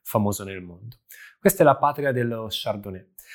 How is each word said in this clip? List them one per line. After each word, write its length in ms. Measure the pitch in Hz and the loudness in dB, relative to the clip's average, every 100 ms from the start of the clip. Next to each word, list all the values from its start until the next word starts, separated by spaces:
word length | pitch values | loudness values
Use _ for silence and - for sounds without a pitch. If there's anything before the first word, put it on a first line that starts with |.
famoso 420 | - 113 104 101 | -4 0 0 -2
nel 200 | 98 95 | -6 -12
mondo. 380 | 90 87 113 - _ - - _ | -14 -16 -18 -20 _ -20 -20 _
Questa 240 | 196 - | 0 6
è 40 | 151 | 6
la 100 | 127 | 6
patria 360 | 143 147 143 | 2 0 -2
dello 340 | 123 120 113 110 | 0 -2 -4 -8
Chardonnay. 680 | - - 104 101 92 - - - | -8 -6 -6 -8 -14 -16 -20 -20